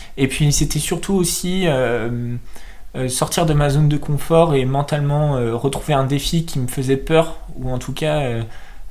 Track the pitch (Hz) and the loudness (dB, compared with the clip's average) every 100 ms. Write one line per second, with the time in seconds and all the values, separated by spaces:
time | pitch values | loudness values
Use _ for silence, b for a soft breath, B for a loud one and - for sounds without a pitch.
0 | B - 135 - 147 143 151 151 - 175 | B -2 0 2 2 2 0 0 -2 -4
1 | - 196 170 - 180 190 175 131 123 120 | 0 0 0 -2 -2 0 2 2 2 0
2 | 117 120 120 120 B B B B - - | -2 -4 -4 -6 B B B B -10 -6
3 | 131 - 151 - 160 147 143 143 147 151 | -4 -2 -2 0 2 4 4 4 4 2
4 | - 139 - 165 165 139 127 139 139 147 | 0 -2 4 4 6 4 2 0 0 0
5 | 143 147 151 131 117 117 139 131 - 139 | 0 2 2 0 0 0 -2 -2 0 0
6 | 131 139 - 165 160 135 123 - 131 135 | 2 0 0 0 0 -2 -2 -2 0 0
7 | - 160 - - - - 127 127 - 127 | 4 4 4 -2 -10 -6 -4 -4 -4 -4
8 | 156 151 131 117 110 B B B - | 0 0 0 -2 -4 B B B -10